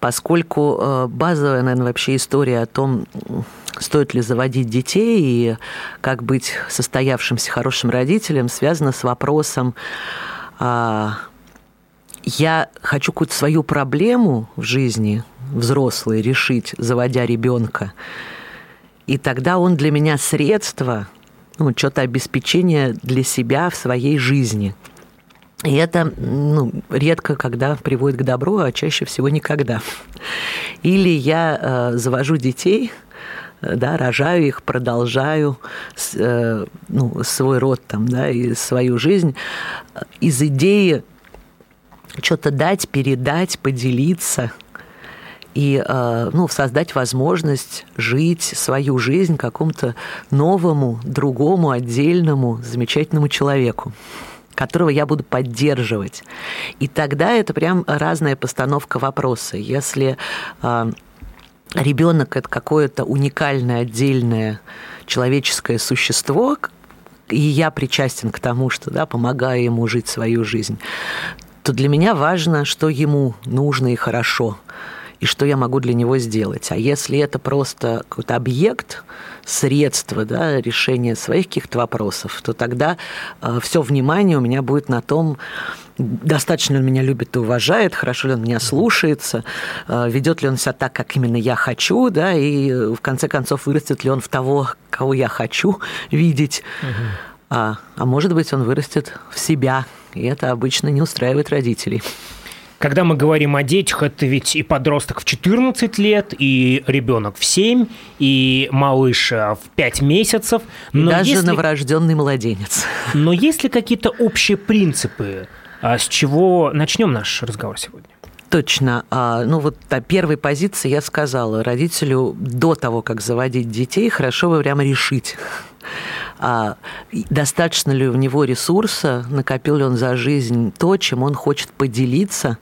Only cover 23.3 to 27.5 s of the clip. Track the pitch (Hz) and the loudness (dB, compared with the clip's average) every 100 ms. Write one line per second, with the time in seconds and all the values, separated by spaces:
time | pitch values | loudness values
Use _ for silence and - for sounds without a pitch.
23.3 | - 117 131 175 - 123 123 131 147 123 | -2 0 0 0 -2 -2 0 2 2 2
24.3 | 143 123 107 101 98 - - - _ _ | 2 2 0 -2 -4 -18 -20 -20 _ _
25.3 | _ - _ 156 139 165 175 160 - 120 | _ -20 _ 0 2 4 2 0 -2 -4
26.3 | 127 147 151 123 - - 131 147 165 - | 0 2 2 2 -2 -4 0 2 0 0
27.3 | 147 135 | -4 -2